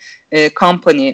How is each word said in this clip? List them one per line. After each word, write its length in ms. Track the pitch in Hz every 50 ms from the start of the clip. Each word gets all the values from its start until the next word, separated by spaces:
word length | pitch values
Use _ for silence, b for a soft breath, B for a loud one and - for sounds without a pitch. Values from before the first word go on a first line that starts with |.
| B B B B B _
e, 180 | 156 156 151 147 -
company 580 | - 190 175 180 175 - 175 151 139 135 135